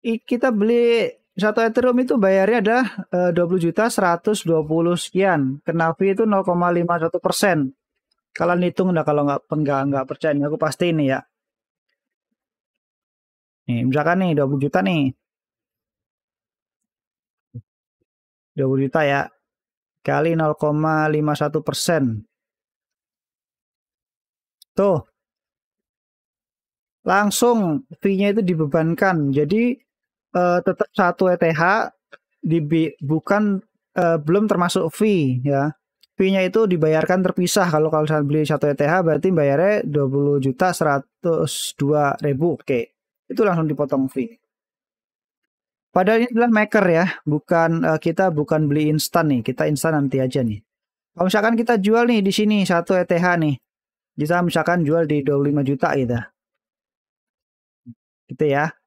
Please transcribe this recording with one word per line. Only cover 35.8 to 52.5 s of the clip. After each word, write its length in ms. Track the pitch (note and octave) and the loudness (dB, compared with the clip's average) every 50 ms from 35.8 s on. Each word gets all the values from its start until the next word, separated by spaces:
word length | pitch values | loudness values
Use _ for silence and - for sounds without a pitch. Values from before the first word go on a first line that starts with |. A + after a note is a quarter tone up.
| _ _ _ _ - _ _ - | _ _ _ _ -20 _ _ -2
Fee-nya 260 | F#3+ F#3+ G3 F#3+ F#3 | 0 0 2 0 0
itu 220 | F3+ F#3+ A3 A3+ G3 | 0 0 0 2 2
dibayarkan 560 | F3+ E3 D#3 D#3 D#3 D#3 D#3+ - F#3 F#3+ F#3 | 2 2 2 2 2 0 2 0 0 0 0
terpisah. 460 | F3+ - - F3+ F3 - G#3 F#3 F3 | 0 0 0 -2 0 2 0 2 2
Kalau, 180 | D#3 D3+ D#3 D#3 | 2 0 0 2
kalau 160 | D#3+ D#3 D3+ | 0 0 0
misalnya 220 | D3+ D#3 D3+ D3 | 0 0 -2 0
beli 160 | C#3 D3 D#3 D#3 | 0 0 -2 0
satu 220 | D3 D#3 C#3 - D3 | 0 0 0 0 -2
E 60 | D3 | 0
T 80 | - - | 0 0
H 160 | D#3+ E3+ F#3+ | 2 2 2
berarti 300 | F3+ D#3+ D3+ C#3 D#3 F#3+ | 2 2 0 2 0 0
bayarnya 540 | F#3+ D#3+ D3 C#3 C#3 D3 F3+ G3+ G#3+ G3+ - | 2 2 2 2 2 2 2 2 0 0 -2
dua 200 | D3 D3 D3 C#3 C3 | -2 -2 -2 -2 0
puluh 260 | C3+ C#3+ C#3+ C#3+ C#3+ C#3+ | 0 0 0 2 0 0
juta 320 | C3 C3+ C3 - F#3 F#3 E3+ | 0 -2 -2 0 -2 -2 0
seratus 960 | - E3 D3+ C#3 C#3 - _ _ _ - E3+ E3 D#3 D#3+ C#3+ - - - - - - | 0 0 0 0 -2 -4 _ _ _ -4 -2 -2 0 -2 -4 -4 -8 -10 -10 -6 -4
dua 400 | C#3+ C#3 D3+ D3+ D3 C#3 C#3 - | -2 0 2 2 0 0 -2 -2
ribu. 380 | D#3 D3 C#3 C3 D#3+ F3 C#3+ - | -2 -4 -2 0 0 -2 -2 -4
Oke. 400 | _ - C3+ A#2+ A2+ _ _ _ _ _ _ _ _ _ | _ -4 -2 -2 -4 _ _ _ _ _ _ _ _ _
Itu 160 | C4 - A3+ | -2 0 0
langsung 240 | G3+ F3 E3 D#3+ D3+ | 2 2 0 -2 -2
dipotong 400 | D3+ C3+ D3 C3+ D3+ C3+ C3+ C3+ | -2 -4 -4 -2 -2 -2 -2 -4
fee. 260 | - C#3 B2 A2+ A#2 _ _ _ _ _ _ _ _ _ _ _ _ _ _ _ _ _ _ _ _ _ _ _ _ _ _ _ _ _ _ _ | -4 -6 -8 -8 -10 _ _ _ _ _ _ _ _ _ _ _ _ _ _ _ _ _ _ _ _ _ _ _ _ _ _ _ _ _ _ _
Padahal 320 | _ F#3 F#3+ G3+ A3+ A3+ | _ 0 2 2 2 2
ini 80 | A#3+ A#3+ | 0 0
adalah 200 | A#3+ A3+ A#3+ A#3+ A3+ | 0 0 2 2 2
maker 320 | G#3+ G#3+ G#3+ - G#3+ G3 | 2 0 2 2 2 4
ya, 200 | F#3 E3 D#3+ F3+ F#3+ - - _ | 4 2 2 2 0 -4 -6 _
bukan, 560 | D3+ D3 D3+ _ - F3 E3 E3 E3 E3 E3 | -4 -4 -4 _ 0 0 2 2 2 0 0
eh, 160 | E3 D#3+ D#3 D#3 | 0 0 -2 0
kita 320 | - E3+ D#3+ - F#3+ F#3 | -2 -4 0 0 0 0
bukan 400 | D#3 D3 D3 - E3 D#3 D#3 C#3+ | 0 -2 -2 0 0 0 0 0
beli 240 | C#3+ D3+ D3+ D3+ D#3 | 0 0 0 0 0
instan 320 | D3+ - - - E3+ D#3+ | -2 -4 -2 -2 0 0
nih, 160 | D3+ C#3 B2 | 2 0 0
kita 240 | A2 - B2+ - D#3 | -2 -4 -4 -4 -2
instan 320 | D#3 D3+ C3+ - E3 D#3+ D3 | -2 -2 0 0 0 0 0
nanti 240 | C#3 C3 C#3+ C3+ | 0 0 0 -2
aja 160 | C3 B2+ - C#3+ B2 | -2 0 -2 -2 -2
nih. 160 | A2+ G#2+ G2+ _ _ _ _ _ _ _ _ _ _ _ E3+ | -2 -4 -8 _ _ _ _ _ _ _ _ _ _ _ -2
Kalau 80 | F3 | -2
misalkan 320 | F#3 G3 G#3+ G3+ A3+ A#3 A3+ | 0 0 2 2 2 0 0
kita 160 | A#3+ A#3+ A#3+ G#3+ | 0 0 0 2
jual 240 | F#3 G#3 A3 A#3 A#3+ | 2 2 2 4 4
nih 160 | A#3+ A#3+ G#3+ | 2 2 2
di 80 | G3 G3+ | 2 0
sini 320 | F#3+ - G#3+ G#3 | 0 0 0 2